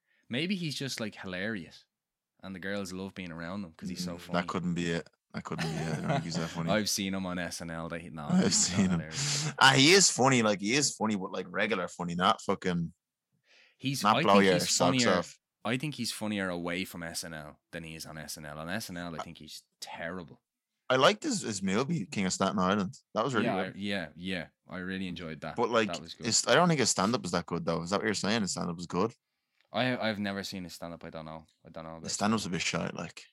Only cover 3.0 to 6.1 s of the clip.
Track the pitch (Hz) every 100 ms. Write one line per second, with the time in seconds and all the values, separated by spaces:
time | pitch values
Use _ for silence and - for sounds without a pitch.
3 | 95 92 90 80 85 98 90 80 90 90
4 | 90 85 - 87 87 95 87 85 85 82
5 | - _ _ - - - - 160 156 78
6 | -